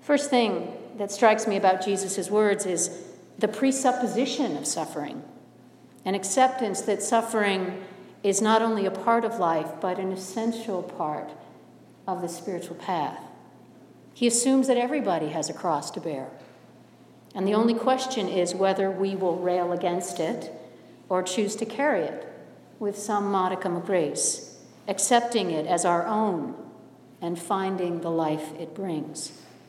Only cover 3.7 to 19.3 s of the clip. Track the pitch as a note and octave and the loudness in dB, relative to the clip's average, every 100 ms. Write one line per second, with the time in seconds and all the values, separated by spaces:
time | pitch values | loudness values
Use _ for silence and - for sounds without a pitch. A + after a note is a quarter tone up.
3.7 | C4 C#4 - A3+ G3 C4+ - B3+ D3 - | 2 2 2 0 0 0 0 -2 -2 -4
4.7 | - D3+ - D3 - - - - - - | -4 -4 -6 -8 -10 -14 -20 -20 -20 -20
5.7 | - - - - G3 G3 - B3+ C4 A3 | -20 -20 -10 -2 -2 0 4 4 4 -2
6.7 | F#3 - G3+ - A3+ A3+ A3+ G#3 F#3+ F#3 | -2 0 0 2 2 2 2 2 2 0
7.7 | F#3 - - - - G3+ G3 G#3+ A3 A3+ | -6 -12 -16 -20 -4 0 2 6 4 4
8.7 | A3 F#3+ F#3+ - A#3 A3+ - F3 E3 D#3 | 2 0 0 2 4 2 0 2 2 0
9.7 | - F#3+ F#3 F#3+ F#3 - - A3+ A3+ - | -4 -4 -2 -4 -6 -6 -4 -2 -2 -4
10.7 | F#3 - - D#3 D3+ - - - - - | -4 -6 -4 -4 -4 -8 -14 -20 -20 -20
11.7 | - - - - F3+ F3 - - F3 E3 | -20 -20 -14 -6 -4 -4 -8 -6 -6 -8
12.7 | - - F3+ C#3+ - - - - - - | -10 -4 -2 -2 -4 -14 -20 -20 -20 -20
13.7 | - - - - - A#3+ A3+ C4+ C4+ C4+ | -20 -20 -20 -20 0 2 4 4 4 4
14.7 | A#3+ B3 D4 G3+ E3+ D3+ D#3+ D3+ D3 F#3 | 2 2 0 0 0 0 -2 -4 -4 0
15.7 | D3+ D3+ - E3 C#3 C3 - - - - | 0 -2 -8 -6 -6 -8 -12 -20 -20 -20
16.7 | - - - - - - G3+ F#3+ G#3+ A3+ | -20 -20 -20 -20 -20 -14 -2 2 4 4
17.7 | A#3 - C4 - - F#3 F3+ F3 F3+ F#3+ | 4 2 2 0 -2 0 2 0 2 2
18.7 | F#3+ F#3+ F3+ G3 F#3+ F3+ | 4 0 0 -2 0 0